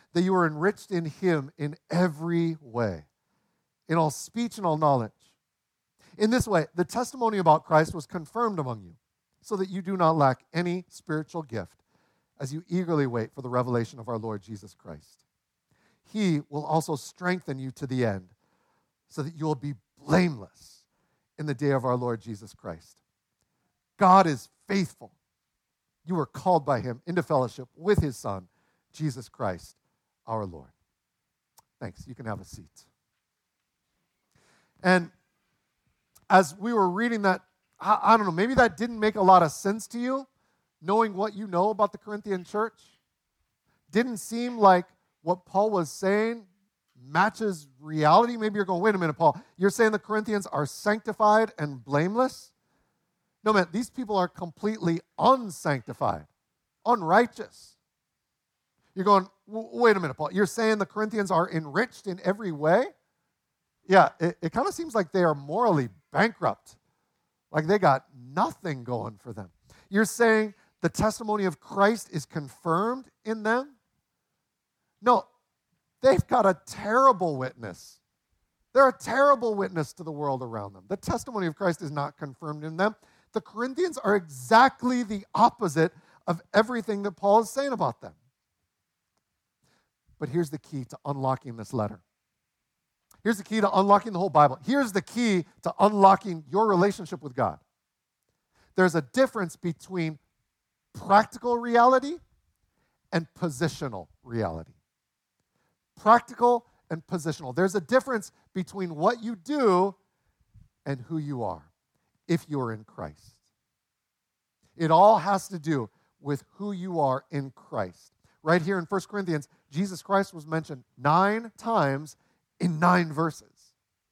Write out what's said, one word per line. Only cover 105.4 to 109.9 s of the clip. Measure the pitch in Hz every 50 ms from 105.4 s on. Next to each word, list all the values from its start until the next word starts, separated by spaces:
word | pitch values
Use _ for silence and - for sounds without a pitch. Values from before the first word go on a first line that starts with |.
| _ _ _ _ _ _ _ _ _ _ _ _
Practical | - 214 226 233 - - 254 - 240 240 240 233 - _ _ _ _ -
and | 165 160 -
positional. | - 180 170 139 165 143 - 151 127 123
There's | 170 190 196 170
a | 202
difference | 156 - 240 262 262 269 247 214 - - _ _ _ _ -
between | 190 180 - - 196 185 170 160
what | 147 165 214 247 233
you | 214 233 233
do | 180 - 262 302 294 254 208 185 180 190 196